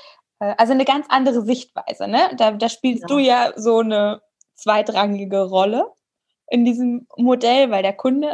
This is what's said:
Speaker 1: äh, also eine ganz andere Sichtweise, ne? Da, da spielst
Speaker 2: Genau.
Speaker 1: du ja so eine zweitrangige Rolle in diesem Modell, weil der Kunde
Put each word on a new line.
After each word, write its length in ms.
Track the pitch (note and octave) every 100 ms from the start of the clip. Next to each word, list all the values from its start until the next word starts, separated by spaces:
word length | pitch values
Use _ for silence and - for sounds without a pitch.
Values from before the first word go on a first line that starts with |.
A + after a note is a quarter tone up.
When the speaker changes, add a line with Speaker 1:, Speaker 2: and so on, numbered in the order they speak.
| - _ _ _
Speaker 1:
äh, 140 | G3+ -
also 140 | A3+
eine 120 | C4
ganz 220 | C4+ C#4 D4
andere 340 | C4 C4 A#3+
Sichtweise, 680 | G#3+ B3 - - - - G3
ne? 220 | A3+ F4+ B3+
Da, 160 | A3
da 160 | G#3 A3+
spielst 340 | - B3+ A#3
Speaker 2:
Genau. 80 | G#3+
Speaker 1:
du 80 | C#4+
ja 340 | C4 B3 A#3+ -
so 220 | A3 A3+
eine 440 | A3+ G#3+ G#3 G#3+ _ _ _
zweitrangige 880 | _ - G#3 G#3+ G#3+ G#3 G3+ G3 G3
Rolle 420 | F#3 F#3 G3 A3+ A4 - _ _ _ _ _
in 140 | B3
diesem 420 | A#3+ A#3 B3 A#3+ - -
Modell, 520 | A#3+ B3 A#3 B3+ C4
weil 120 | G3+
der 100 | F#3+
Kunde 360 | G3 C4 C4+ D4+